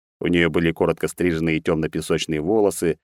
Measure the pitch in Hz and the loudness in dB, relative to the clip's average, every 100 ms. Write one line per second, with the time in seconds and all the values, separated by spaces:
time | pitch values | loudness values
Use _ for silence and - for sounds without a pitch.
0 | _ - 87 87 85 87 82 80 85 82 | _ -8 0 2 2 2 0 0 -2 0
1 | 82 - 87 80 82 80 90 78 78 80 | -4 -2 -2 0 0 -2 0 -2 -2 -4
2 | - 82 - 78 78 110 101 - 85 78 | -2 -4 -2 -4 0 2 2 0 -2 -2